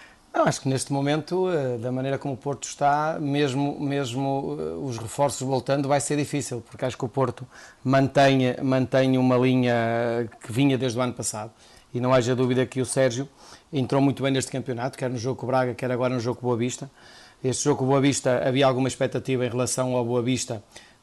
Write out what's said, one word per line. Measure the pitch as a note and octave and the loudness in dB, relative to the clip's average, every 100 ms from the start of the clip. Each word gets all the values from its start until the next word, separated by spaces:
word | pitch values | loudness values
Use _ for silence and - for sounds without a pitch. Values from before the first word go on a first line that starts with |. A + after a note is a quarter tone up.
| - - _ | -20 -20 _
Não, | - | 0
acho | B3 - | 0 0
que | C3+ | -2
neste | C3 - | -2 -2
momento, | C#3 C#3+ D3+ D3+ F3+ F#3 | -2 0 0 -2 -2 0
eh, | E3 C3 A#2+ | 0 -2 -2
da | B2 | -4
maneira | B2+ C3+ C3+ | -4 -2 -4
como | C#3+ | -4
o | B2 | -6
Porto | C#3+ C3 | -6 -6
está, | - - C#3+ D3 D#3 E3 | -10 0 2 2 0 -2
mesmo, | D3 C#3+ C#3+ C3 C#3+ D3 | -2 0 0 0 -2 -2
mesmo, | C#3+ C#3+ C3 B2 C#3 C#3 - D3 | -4 -2 -2 -4 -2 -2 -4 -6
eh, | D#3 E3 C#3 | -6 -6 -8
os | A2+ | -8
reforços | G#2+ - C#3+ - C3 | -8 -2 -2 0 -4
voltando, | C3 B2+ C#3 C3+ | -2 -2 -2 0
vai | C#3 | 0
ser | - D3 | 0 -2
difícil, | C#3+ D3 C#3 A#2+ - | -2 -4 -6 -8 -12
porque | - | -8
acho | B2+ - | -6 -4
que | B2 | -6
o | |
Porto | C3+ B2 - B2+ - - - | 0 -2 -2 -16 -18 -20 -6
mantém, | B2+ C3+ C3+ C#3+ C#3 C3+ B2+ - | 2 2 4 6 6 6 2 0
mantém | C3+ C3 B2 C3+ C3 C3 | 0 0 2 2 4 4
uma | B2+ B2 | 4 4
linha | C3 B2+ B2 A#2+ A2+ A#2 A#2+ A#2 A2+ - | 4 4 4 2 2 0 0 -2 -4 -10
que | - | -6
vinha | A2 C#3+ B2+ | 2 2 2
desde | C3 A2+ | 0 0
o | |
ano | B2 | -2
passado. | - A2 G#2+ A2+ - - - _ | -2 -6 -6 -10 -14 -20 -20 _
E | B2 | -2
não | B2+ | 4
haja | C3 A#2+ B2+ | 4 4 2
dúvida | B2+ B2+ B2 | 2 2 0
que | C3 | -2
o | A#2+ | -2
Sérgio | C#3 C3 A#2 D3 - - - _ | 2 2 0 -6 -12 -20 -20 _
entrou | D3 B2 C#3 | -4 0 4
muito | C#3 B2 | 4 2
bem | C3+ | 0
neste | C3+ - | 0 -2
campeonato, | C3 A#2+ A#2+ C3 - | -6 -6 -4 -6 -4
quer | C3 | -6
no | B2 | -4
jogo | B2+ B2 | -4 -4
com | B2 | -2
o | |
Braga, | C3 B2+ | 0 0
quer | A#2 B2+ | -2 -4
agora | B2 B2+ | -2 0
no | B2+ | 0
jogo | A#2+ A#2 | -2 -2
com | B2 | -2
o | |
Boa | A#2 | 0
Vista. | B2 - C3+ - - - - - | -2 -4 -12 -16 -20 -20 -20 -6
Este | C3 A#2+ | -4 0
jogo | D3 C3 | 0 2
com | C3 | 2
o | |
Boa | C#3 | 4
Vista | C#3 B2+ C3 B2 C3 | 4 2 2 2 2
havia | C3 C3+ | 2 2
alguma | B2+ C3 | 2 -2
expectativa | - C3 B2+ - B2+ B2 | -2 -2 -2 -2 -2 0
em | |
relação | A#2+ B2 - B2+ B2 | -2 -2 -2 0 0
ao | |
Boa | A#2 B2 | 0 0
Vista, | A#2+ A#2+ - A2 - - - _ | 0 -2 -4 -8 -12 -20 -20 _